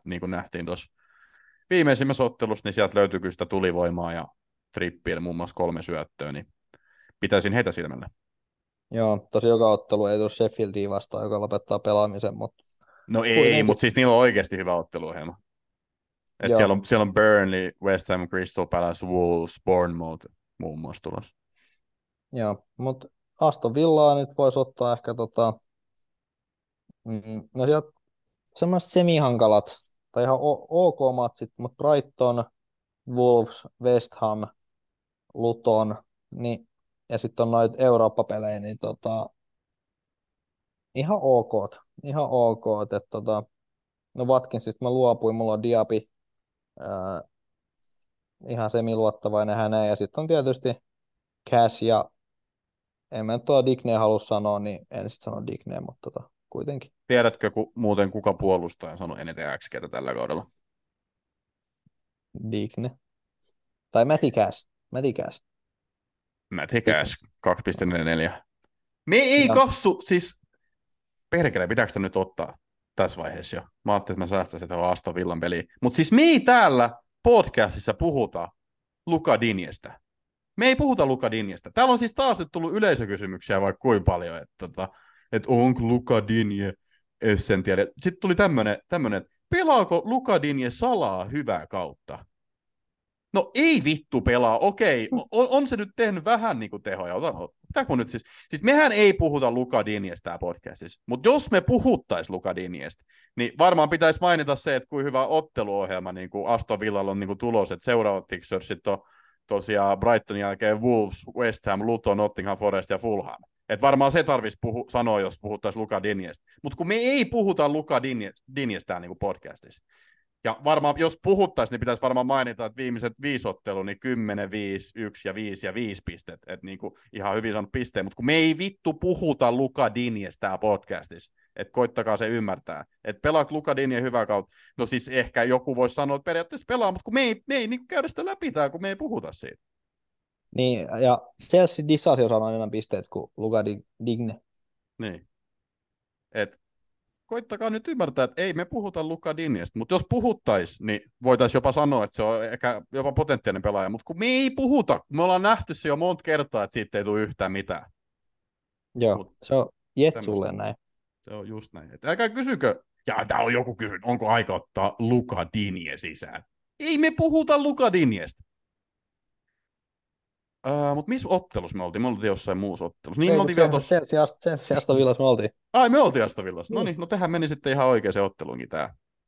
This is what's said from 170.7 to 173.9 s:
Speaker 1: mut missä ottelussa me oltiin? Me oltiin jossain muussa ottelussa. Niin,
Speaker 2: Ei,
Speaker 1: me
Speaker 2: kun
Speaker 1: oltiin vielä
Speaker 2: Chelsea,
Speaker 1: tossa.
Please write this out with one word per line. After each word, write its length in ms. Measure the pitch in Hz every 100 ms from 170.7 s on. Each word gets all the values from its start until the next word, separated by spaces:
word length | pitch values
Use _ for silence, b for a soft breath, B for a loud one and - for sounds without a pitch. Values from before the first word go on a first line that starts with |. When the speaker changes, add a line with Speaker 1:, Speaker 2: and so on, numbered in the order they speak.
| 147 143 143
Speaker 1:
mut 120 | 151
missä 200 | 254 -
ottelussa 460 | 180 - 98 87 101
me 60 |
oltiin? 180 | 90 98
Me 60 | 123
oltiin 200 | 104 107
jossain 300 | 95 - 95
muussa 280 | 101 85 85
ottelussa. 340 | - - 101
Niin, 120 | 175
Speaker 2:
Ei, 20 |
Speaker 1:
me 40 | 196
Speaker 2:
kun 40 |
Speaker 1:
oltiin 140 | 190 165
vielä 140 | 160
Speaker 2:
Chelsea, 100 | 143
Speaker 1:
tossa. 160 | -